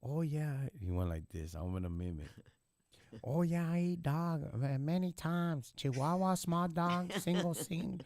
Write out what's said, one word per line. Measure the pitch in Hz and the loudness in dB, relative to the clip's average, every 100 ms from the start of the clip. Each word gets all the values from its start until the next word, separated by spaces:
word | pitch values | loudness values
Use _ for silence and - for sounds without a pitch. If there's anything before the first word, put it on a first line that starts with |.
Oh, | 120 147 | -2 0
yeah. | 165 147 151 135 135 160 | 0 0 -2 -2 -4 -4
He | 92 | -2
went | 90 90 | 0 2
like | 82 78 | 0 -4
this. | 92 80 | -8 -6
I'm | 80 87 | -4 -2
gonna | 92 90 | -2 -2
mimic. | 85 90 82 73 - - _ _ _ _ - - 113 | -2 -4 -4 -8 -12 -20 _ _ _ _ -20 -20 -12
Oh, | - 143 | -4 0
yeah, | 175 170 170 | 2 0 0
I | 170 | 0
eat | 175 175 | 0 0
dog | 165 156 170 165 - | 0 0 0 -2 -2
ma-, | 110 135 135 | -2 0 0
many | 143 175 185 | 2 2 0
times. | 165 160 175 170 156 120 - | -2 -2 0 0 0 -4 -4
Chihuahua, | 139 131 139 180 190 | -2 2 2 4 4
small | 180 - 170 180 | 2 2 2 2
dog, | 165 175 175 180 | 2 2 2 0
single, | 196 175 175 175 | -2 2 4 4
sing- | 165 - 165 175 127 | 0 -2 -2 -2 -4